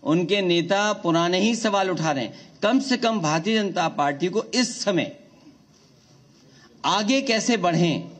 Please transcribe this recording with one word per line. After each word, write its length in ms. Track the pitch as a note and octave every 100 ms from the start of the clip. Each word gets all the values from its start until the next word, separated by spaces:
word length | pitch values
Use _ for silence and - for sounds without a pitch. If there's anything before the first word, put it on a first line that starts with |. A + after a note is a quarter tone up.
उनके 380 | C3+ D#3+ F3 G3+
नेता 520 | F#3 E3+ E3 G3 G#3
पुराने 460 | G3+ E3+ E3 E3+ F3+
ही 160 | G#3 A#3
सवाल 360 | A3+ G3 F#3+
उठा 200 | E3+ D#3+
रहे 120 | C#3
हैं। 360 | A2 - - -
कम 160 | G#3 C4
से 180 | C4+ B3
कम 220 | A#3 A3+
भारतीय 360 | D#3 D#3+ F3 A3
जनता 320 | G3+ F3+ E3
पार्टी 400 | D3+ C#3+ C#3 F3
को 160 | F#3+
इस 380 | A3+ A#3+ B3 -
समय 360 | - F3 A2+ - - - - - _ _ _ _ _ - - _ - - - - C#3+
आगे 360 | F#3 G#3+ C4+
कैसे 360 | C4+ A3 - A#3
बढ़ें? 540 | F3 E3 E3+ B2 - -